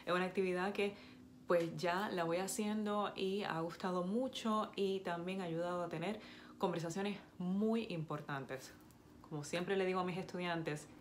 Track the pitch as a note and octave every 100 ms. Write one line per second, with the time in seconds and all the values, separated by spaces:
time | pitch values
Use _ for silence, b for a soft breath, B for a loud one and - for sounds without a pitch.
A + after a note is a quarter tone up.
0 | - F3+ F#3 F#3+ F#3 F3+ G3 G#3 G3+ G3+
1 | B B - - - F3 E3+ D3+ E3+ F3+
2 | G#3+ F3+ E3 F3 F#3+ - G#3+ G#3+ G#3 G#3
3 | G3+ - F#3+ G3+ - D#3+ E3+ - F#3 F3+
4 | F3+ A3+ C4 - A3+ G#3+ - - G3 F#3+
5 | F#3 E3+ F3 F#3+ F3 E3 F3 F3+ E3+ D#3+
6 | F3+ G#3+ B B B - F#3+ E3 E3 F#3+
7 | G3+ G3 - - F3+ G3 A3 A3+ A3 E3+
8 | D3+ D3 - C#3 C3 C3 - - - -
9 | - - - D3+ D3 E3+ F3+ F#3+ F#3 F#3
10 | F3+ F3 F3+ F3+ F3+ E3 D#3 D3+ - -